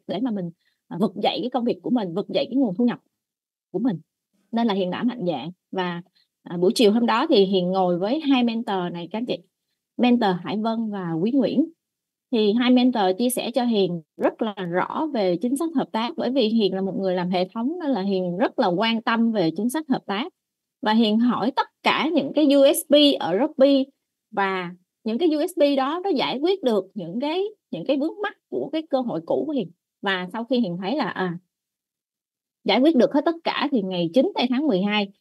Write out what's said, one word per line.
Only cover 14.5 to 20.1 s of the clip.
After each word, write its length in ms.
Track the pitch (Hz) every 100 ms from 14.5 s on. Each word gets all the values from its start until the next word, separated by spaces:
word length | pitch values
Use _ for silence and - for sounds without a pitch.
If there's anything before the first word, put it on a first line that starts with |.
rõ 520 | 202 180 175 - - 311
về 220 | 254 190 175
chính 140 | 240 269
sách 140 | 330
hợp 140 | 269 175
tác, 200 | 220 233 -
bởi 140 | -
vì 180 | 269 220
Hiền 260 | 226 196
là 60 | 190
một 140 | 190 180
người 160 | 190
làm 160 | 180 180
hệ 180 | 180 185
thống 180 | 226 247 359
nên 100 | 302
là 120 | 233
Hiền 340 | 196 190 180 175
rất 220 | 262 -
là 80 | 208
quan 360 | 175 226 226
tâm 300 | 240 226 233
về 180 | 220 165 160
chính 120 | 233
sách 200 | 311 311
hợp 140 | 262
tác. 260 | -